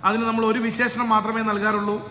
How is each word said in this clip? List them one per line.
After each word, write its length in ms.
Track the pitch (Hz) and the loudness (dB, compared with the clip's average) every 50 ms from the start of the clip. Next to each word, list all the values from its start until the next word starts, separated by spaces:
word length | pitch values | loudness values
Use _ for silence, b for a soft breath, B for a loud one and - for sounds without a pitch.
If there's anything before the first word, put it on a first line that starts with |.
| - 190 | 2 2
അതിന് 140 | 208 226 226 226 | 0 2 0 0
നമ്മൾ 160 | 226 226 226 220 | 0 2 2 2
ഒരു 100 | 214 254 226 | 2 2 0
വിശേഷണം 420 | 226 - 226 247 233 - 226 240 226 220 | -2 0 0 -2 -2 0 -2 0 2 2
മാത്രമേ 280 | 214 208 220 220 226 220 214 | 2 2 0 -2 -2 -2 -2
നൽകാറുള്ളൂ 480 | 208 202 202 214 208 208 202 208 208 220 226 - | -2 0 0 0 0 0 0 -2 -4 -4 -6 -12